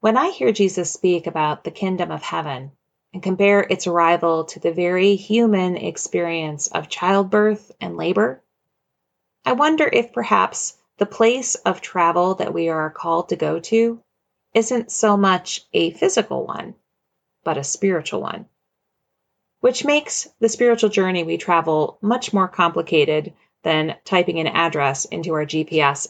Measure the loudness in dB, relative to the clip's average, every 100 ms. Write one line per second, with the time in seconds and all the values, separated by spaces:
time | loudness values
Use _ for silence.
0 | 2 2 0 0 0 2 0 0 -6 -2
1 | 0 0 -2 -2 -2 -2 -8 -6 -4 -2
2 | -4 -6 -8 -8 -6 -8 -12 _ _ _
3 | _ -8 -4 2 4 4 2 -2 0 2
4 | 4 4 2 0 -2 -4 -4 -2 0 2
5 | 4 2 2 2 4 2 2 -2 -6 -8
6 | 0 0 0 -2 -4 -6 -6 -6 -6 -4
7 | 2 2 4 4 4 0 _ -14 -12 -6
8 | -2 0 0 -2 _ _ _ _ _ _
9 | _ _ _ _ -2 2 2 2 2 2
10 | -2 -6 0 0 0 -2 -10 -12 _ _
11 | -4 2 2 2 -2 -4 -4 -4 -6 0
12 | 2 2 0 0 -4 -2 -2 -2 -4 -6
13 | -2 -2 0 -2 -2 -4 0 2 2 -2
14 | _ _ _ _ _ 0 0 -2 -4 0
15 | 2 4 4 2 -2 -12 _ 0 0 0
16 | 0 0 -2 -4 -6 -8 -12 -16 _ _
17 | _ _ _ _ -6 -4 -4 -2 0 0
18 | -4 -6 -6 -10 -14 _ _ _ _ _
19 | _ _ _ _ _ _ 0 0 0 0
20 | 0 -8 -10 _ -2 2 2 4 2 2
21 | 0 0 -2 -4 0 0 2 0 0 -2
22 | -2 -2 -2 0 0 2 0 0 0 2
23 | 2 0 -4 -14 _ _ -2 0 0 -6
24 | 0 0 2 0 -2 0 0 0 -2 -2
25 | -6 -8 -4 -4 -2 -4 -2 2 0 0
26 | -8